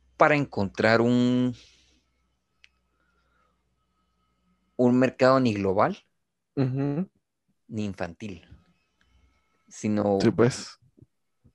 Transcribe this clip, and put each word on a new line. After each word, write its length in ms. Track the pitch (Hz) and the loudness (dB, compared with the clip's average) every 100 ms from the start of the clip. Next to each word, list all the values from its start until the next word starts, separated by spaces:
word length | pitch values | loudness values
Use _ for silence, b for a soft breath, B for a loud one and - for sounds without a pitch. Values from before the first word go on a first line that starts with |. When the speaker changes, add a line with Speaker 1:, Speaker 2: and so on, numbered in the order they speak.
| _ - | _ 0
Speaker 1:
para 200 | 156 147 | 2 2
encontrar 640 | 139 - 98 - 107 113 | -2 -4 -4 0 2 4
un, 560 | 117 123 123 127 127 120 b b b b b _ _ _ _ _ _ _ _ _ _ _ _ _ _ _ _ _ _ _ _ _ _ _ _ _ _ - | 4 2 2 0 -2 -6 b b b b b _ _ _ _ _ _ _ _ _ _ _ _ _ _ _ _ _ _ _ _ _ _ _ _ _ _ -2
un 220 | 123 123 | 0 2
mercado 420 | 127 - 127 135 | 0 2 2 4
ni 140 | 127 | 0
global, 500 | 101 95 92 131 202 _ _ _ _ _ - | -2 -2 0 0 -2 _ _ _ _ _ -4
Speaker 2:
Ujú. 520 | 131 131 143 143 190 _ _ _ _ _ _ | -4 -2 -4 -6 -8 _ _ _ _ _ _
Speaker 1:
ni 160 | 110 | -8
infantil, 600 | 104 90 87 82 107 87 - - _ _ _ _ _ _ _ _ _ _ _ | -8 -8 -10 -10 -16 -16 -20 -20 _ _ _ _ _ _ _ _ _ _ _
sino 500 | - 110 104 104 98 | -10 -4 -2 0 0
Speaker 2:
Sí, 100 | 107 | 0
pues. 480 | - 117 - - - _ _ - _ _ _ _ | 2 0 0 -12 -20 _ _ -20 _ _ _ _